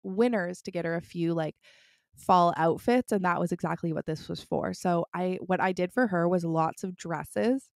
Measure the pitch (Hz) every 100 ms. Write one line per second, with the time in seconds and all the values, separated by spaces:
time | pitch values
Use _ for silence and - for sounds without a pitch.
0 | 196 190 247 226 175 180 - 180 165 170
1 | - 175 165 165 156 - _ _ _ _
2 | _ - - 185 170 160 165 160 - 247
3 | - 208 185 170 175 175 165 165 170 151
4 | - 156 - 170 - 170 - 185 185 170
5 | 175 175 185 185 180 185 190 185 180 -
6 | 247 180 170 180 170 160 160 - 190 180
7 | 170 156 147 208 214 262 _